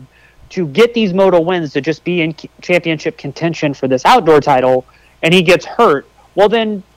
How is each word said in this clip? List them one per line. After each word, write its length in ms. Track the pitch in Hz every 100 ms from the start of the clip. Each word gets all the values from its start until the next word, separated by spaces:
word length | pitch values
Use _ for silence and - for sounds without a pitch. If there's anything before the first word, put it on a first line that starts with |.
| 131 _ _ _ -
to 180 | 185 160
get 260 | 135 233
these 180 | 233 208
moto 280 | 185 190 180
wins 320 | 165 180 151
to 80 | 147
just 240 | 156 147
be 160 | 175 180
in 180 | 160 156
c-, 100 | - _
championship 560 | - 175 170 156 156 -
contention 560 | 143 - 170 160 147
for 140 | 135 131
this 160 | 131 -
outdoor 340 | 247 160 151
title, 460 | 147 131 127 127 - _ _ -
and 120 | 165
he 80 | 185
gets 220 | 170 175 -
hurt, 400 | - 220 139 - _ _ 175
well, 120 | 202
then 340 | 226 214 208 -